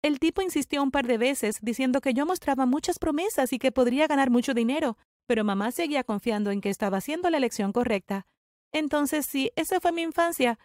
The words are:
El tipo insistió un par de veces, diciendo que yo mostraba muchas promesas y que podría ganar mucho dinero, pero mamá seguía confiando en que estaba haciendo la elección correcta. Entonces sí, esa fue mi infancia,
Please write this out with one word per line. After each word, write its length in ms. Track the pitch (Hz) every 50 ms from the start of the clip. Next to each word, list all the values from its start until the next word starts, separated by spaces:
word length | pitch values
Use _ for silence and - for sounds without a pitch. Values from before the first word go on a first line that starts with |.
El 160 | - 302 294 262
tipo 220 | - 330 - -
insistió 420 | 381 359 - 294 262 _ - 285
un 80 | 285 269
par 160 | - 277 262
de 120 | 240 247 214
veces, 400 | 233 262 277 - - 208 214 -
diciendo 400 | 214 233 226 - 262 254 247 277
que 140 | - 269 240
yo 100 | 254 294
mostraba 400 | 330 370 - - - 277 254 262
muchas 340 | 247 254 311 - - 339 -
promesas 540 | - 320 294 302 359 440 - - 269 -
y 60 | 269 233
que 120 | - 262
podría 360 | - 262 247 240 240 277 311
ganar 240 | 302 302 277 269 262
mucho 240 | 240 247 240 - 254
dinero, 420 | 240 233 226 277 320 330 247 220 _ _ _ _ _ _
pero 180 | - 240 220 214
mamá 260 | 214 196 196 202 233
seguía 300 | 254 - 339 294 294 269
confiando 480 | 247 - 214 202 - 240 214 208 208 202
en 120 | 196 202
que 80 | - 196
estaba 260 | 196 - 220 196 190
haciendo 320 | 190 - - 302 339 370 349
la 80 | 330
elección 360 | 294 254 233 - - 202 196
correcta. 540 | 202 240 240 247 220 190 _ - 202 196 - _ _ _ _ _ _ _ _ _
Entonces 540 | - 311 311 277 - 294 294 269 311 302 277
sí, 240 | - - 269 269 - _
esa 240 | - 320 - 370 359
fue 120 | - 349
mi 80 | 339 339
infancia, 580 | 330 330 - - 339 339 339 - 254 240 226 _